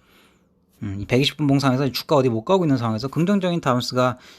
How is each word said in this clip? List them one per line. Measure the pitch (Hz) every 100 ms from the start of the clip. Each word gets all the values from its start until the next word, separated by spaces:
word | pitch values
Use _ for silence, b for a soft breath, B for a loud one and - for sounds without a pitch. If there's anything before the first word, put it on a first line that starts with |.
| b b b b b _ _ -
음, | 104 98
이 | 101
백이십 | 123 143 -
분 | 147
봉상에서 | 139 135 127 139
주가 | - - 151
어디 | 127
못 | 113
가고 | - 190 165
있는 | 131
상황에서 | 113 110 131
긍정적인 | 147 175 202 180 170
다운스가, | 147 123 120 123 127 120 B